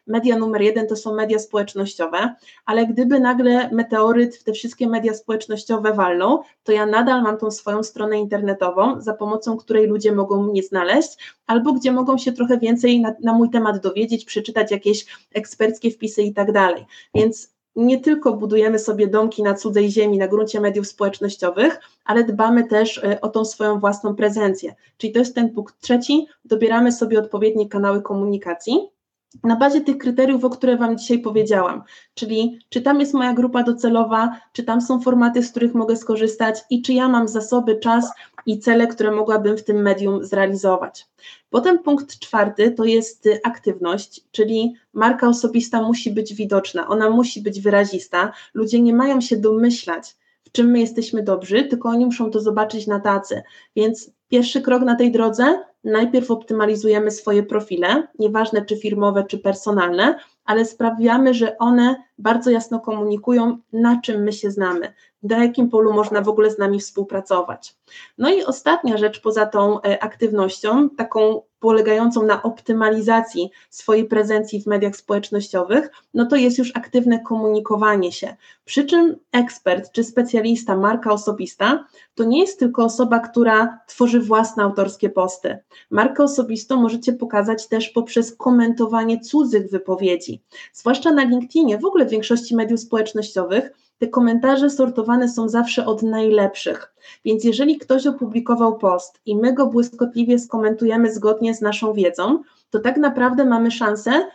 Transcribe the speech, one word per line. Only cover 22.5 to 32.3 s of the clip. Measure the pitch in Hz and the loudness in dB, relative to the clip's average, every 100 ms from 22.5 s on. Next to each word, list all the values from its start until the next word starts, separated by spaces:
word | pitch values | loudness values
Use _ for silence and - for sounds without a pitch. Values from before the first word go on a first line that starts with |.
| 240 | 4
też, | 233 214 220 - | 4 2 0 -2
e, | 202 202 | -4 -2
o | 214 | -2
tą | 220 | -4
swoją | 220 - 214 208 | -4 -4 -2 0
własną | 202 202 214 | 0 -2 -4
prezencję. | 208 208 208 208 190 - - _ - | -2 -2 0 -2 -2 -8 -16 _ -10
Czyli | 220 | -4
to | 233 | 0
jest | 247 | 0
ten | 247 233 | 0 -2
punkt | 226 208 _ | -2 -10 _
trzeci, | - 247 247 294 311 _ | 0 0 2 0 -2 _
dobieramy | - 214 226 226 240 | -4 0 2 4 2
sobie | 240 214 220 | 2 0 0
odpowiednie | 214 202 220 220 208 | 0 0 0 0 -2
kanały | 202 202 202 | -2 0 -2
komunikacji | 202 202 202 202 190 170 - 294 403 _ _ _ _ - | -2 -4 -2 -4 -6 -8 -2 -2 -2 _ _ _ _ -6
na | 233 226 | 0 2
bazie | 277 285 | 4 2
tych | 285 277 | 0 -2
kryteriów, | 247 247 262 262 | -2 2 2 2
o | 247 | -2
które | 247 262 240 | 0 0 2
wam | 233 226 | 0 -2
dzisiaj | - 240 | -2 -2
powiedziałam, | 220 214 208 202 180 - - - _ | 0 0 2 2 0 -4 -12 -20 _
czyli | - 214 | -12 -6